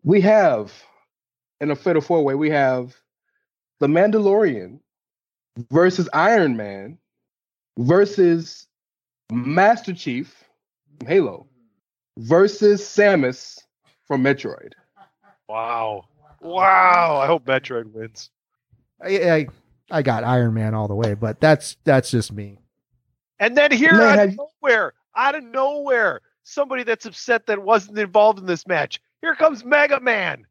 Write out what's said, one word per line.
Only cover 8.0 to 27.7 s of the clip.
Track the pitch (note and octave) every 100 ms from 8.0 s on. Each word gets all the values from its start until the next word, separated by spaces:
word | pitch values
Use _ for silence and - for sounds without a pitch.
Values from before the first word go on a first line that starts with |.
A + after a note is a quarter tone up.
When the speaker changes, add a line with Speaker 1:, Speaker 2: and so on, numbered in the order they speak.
| G3+ G3+ F3 E3 D#3+ - _ _ _ _ _ _ _
Speaker 1:
Master | A#2 B2+ E3 G3+ A#3 G3
Chief | F3 D3+ B2 - _ _ _ _ _ _ _
from | A#2+
Halo | F#3+ C3+ F2+ - _ _ _ _ _ _ -
versus | A2+ E3 G3+ G3+ G#3 G3+
Samus | - - G#3 F#3 B2+ B2+ - - _ _ _ _ _
from | C#3
Metroid. | C3 C#3 - - - _ _ _ - _ _ _ -
Speaker 2:
Wow. | A2 A2+ A#2 A2+ G2+ _ _ _ _
Wow. | E3 F#3 F#3+ F#3+ F#3 F3 E3+ C#3+
I | C#3
hope | E3 B2
Metroid | C3 C3+ B2 A2
wins. | A2 A2+ - - _ _ _ _ _ _ _
Speaker 3:
I, | F3 G3 F3
I, | D#3+ C3+ - _ _ _
I | E3
got | C3 A2+
Iron | A#2 B2 A#2+
Man | A2+ A2 A2
all | G#2
the | G2+
way, | A2+ G#2
but | A2+ G#2+
that's, | D#3 D3 - - -
that's | C3+ -
just | A#2+ -
me. | G#2 G2+ G2 _ _ _ _ _ _ _ _
Speaker 2:
And | G#3+ B3+
then | D4
here | B3 D#4
Speaker 1:
Man, | E4
Speaker 2:
out | A3+ G3+
Speaker 1:
have | G3+
Speaker 2:
of | G#3
Speaker 1:
you | D4 _
Speaker 2:
nowhere, | - A3+ D#3+ _ _ G#3+
out | C4
of | D4+
nowhere, | A#3 B3+ C4+ D4 C#4+ B3 G3+ B2 _ _
somebody | _ - C#4+ B3+
that's | A#3 A3 A3
upset | F3+ - A#3 -
that | G#3
wasn't | G3